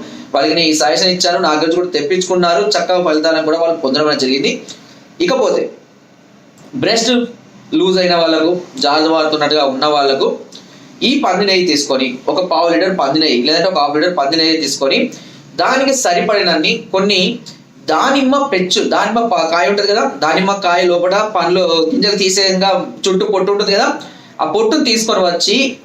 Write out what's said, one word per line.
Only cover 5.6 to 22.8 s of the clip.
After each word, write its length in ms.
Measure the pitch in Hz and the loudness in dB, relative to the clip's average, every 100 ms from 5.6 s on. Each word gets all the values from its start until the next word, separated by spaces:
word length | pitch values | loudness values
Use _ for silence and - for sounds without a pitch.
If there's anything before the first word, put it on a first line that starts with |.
| - - - - - - - - - - - 127 | -4 -10 -20 -20 -20 -20 -20 -20 -20 -20 -12 -4
బ్రెస్ట్ 360 | 165 226 247 247 233 - - - - | -2 0 0 0 -2 -8 -20 -20 -4
లూజ్ 240 | 160 185 185 | 0 2 2
అయిన 140 | 180 170 | 2 2
వాళ్ళకు, 340 | 165 156 160 180 - - | 2 2 2 0 -6 -4
జారువారుతున్నట్టుగా 800 | 143 151 160 160 156 151 147 151 139 | 0 2 2 2 0 0 0 0 0
ఉన్న 200 | 131 151 | 0 0
వాళ్ళకు 540 | 147 139 135 190 - - - - - - - | 2 2 0 0 -4 -10 -20 -20 -20 -20 -4
ఈ 180 | 214 285 220 | 0 2 0
పంది 200 | 185 202 | 0 2
నెయ్యి 220 | 185 175 | 2 2
తీసుకొని 500 | 143 - 131 131 120 - | 0 0 -2 -2 -4 -4
ఒక 100 | 143 185 | -2 0
పావు 160 | 165 170 | 0 2
లీటర్ 260 | 170 190 180 | 2 0 0
పంది 200 | 139 151 | 0 0
నెయ్యి 200 | 156 120 139 | 0 0 0
లేదంటే 220 | 165 185 | 0 0
ఒక 80 | 156 | 0
హాఫ్ 120 | 143 151 | 0 0
లీటర్ 200 | 180 175 | 0 0
పంది 200 | 139 160 | 0 0
నెయ్యి 200 | 160 160 | 0 0
తీసుకొని 340 | 139 - 135 220 - - - - - 160 | -2 -2 0 0 -2 -6 -18 -20 -10 -4
దానికి 320 | 190 262 277 | 0 0 0
సరిపడినన్ని 920 | 254 196 196 185 202 185 156 - - - | 0 0 0 0 0 0 0 0 -4 -4
కొన్ని 460 | 190 202 190 185 240 - - - - - | -2 0 0 0 -4 -12 -20 -20 -10 -2
దానిమ్మ 580 | 156 247 277 262 277 - | 0 2 2 2 2 0
పెచ్చు, 300 | 185 180 208 | -2 0 0
దానిమ్మ 360 | - 170 208 226 190 | 0 0 0 0 0
ప-, 140 | 175 160 | 0 0
కాయ 180 | 170 185 | 0 0
ఉంటది 160 | 202 202 | 0 0
కదా, 160 | 214 269 - | 0 -2 -2
దానిమ్మ 300 | 151 165 196 196 180 | 0 0 0 0 0
కాయ 160 | 175 180 | 2 2
లోపల 400 | 175 180 202 214 185 | 2 2 0 0 0
పండ్లు 260 | 175 185 170 165 160 | 0 2 2 2 0
గింజలు 240 | - 202 202 | 0 0 2
తీసేయంగా 480 | 190 196 190 185 190 185 | 0 2 0 2 2 0